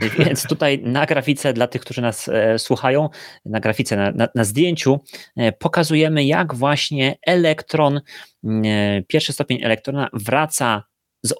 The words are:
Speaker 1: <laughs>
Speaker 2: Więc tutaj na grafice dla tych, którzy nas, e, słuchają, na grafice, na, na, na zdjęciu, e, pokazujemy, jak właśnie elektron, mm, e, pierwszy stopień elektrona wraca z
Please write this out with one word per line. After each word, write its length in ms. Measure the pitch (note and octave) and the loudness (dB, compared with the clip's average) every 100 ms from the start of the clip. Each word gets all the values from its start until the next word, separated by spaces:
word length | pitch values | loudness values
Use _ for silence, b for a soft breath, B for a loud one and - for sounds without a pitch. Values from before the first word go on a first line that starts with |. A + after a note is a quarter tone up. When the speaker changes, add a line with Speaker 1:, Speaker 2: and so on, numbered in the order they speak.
Speaker 1:
<laughs> 180 | A2 - | -2 2
Speaker 2:
Więc 280 | D3+ C3+ - | 2 0 -4
tutaj 360 | D3+ D3+ C#3 | 0 0 0
na 240 | B2 C3 D3+ | 0 0 0
grafice 460 | D3 C3 C#3 C#3+ | 0 0 0 -2
dla 140 | A#2 A#2+ | 0 -2
tych, 140 | B2+ | -2
którzy 220 | - B2 | -8 -4
nas, 260 | A#2+ A2 - | -4 -4 -2
e, 300 | A2 A2 A2+ | 0 2 0
słuchają, 500 | - A#2+ C3 C#3 D#3 B B B | 0 0 2 2 0 B B B
na 160 | - G#2+ | -8 -4
grafice, 360 | A2 A2 A2 G2+ | -2 -2 0 0
na, 140 | G2+ | 0
na, 180 | - A#2+ | 0 0
na 100 | A#2 | 0
zdjęciu, 560 | G#2+ A2 F3 D#3+ C3 C#3 B B B - | 0 2 0 2 2 0 B B B -2
e, 160 | A#2 | -2
pokazujemy, 720 | - D3+ - D#3+ D3+ D#3 D#3 | 0 0 0 2 2 2 2
jak 300 | C#3 D#3+ E3 | 2 2 0
właśnie 600 | B2+ C#3 D3 - D3 C3 - - | 0 0 0 -2 0 -2 0 0
elektron, 720 | F3+ E3 D#3 - D#3+ D3 C#3+ B B B _ | 2 2 0 -2 0 2 0 B B B _
mm, 180 | A2 A2 | -4 0
e, 380 | G#2+ G#2+ G#2 G2+ | 2 2 2 0
pierwszy 300 | - D#3 - | 0 0 0
stopień 300 | C#3 C#3+ B2 | -4 -4 -2
elektrona 460 | A#2 A2 - C#3 C3 | 0 -2 -2 -4 -4
wraca 720 | A#2 G#2 C3+ D#3 - B2 G#2+ - _ _ _ | -6 0 0 0 0 0 0 -4 _ _ _
z 120 | A2+ - | -6 0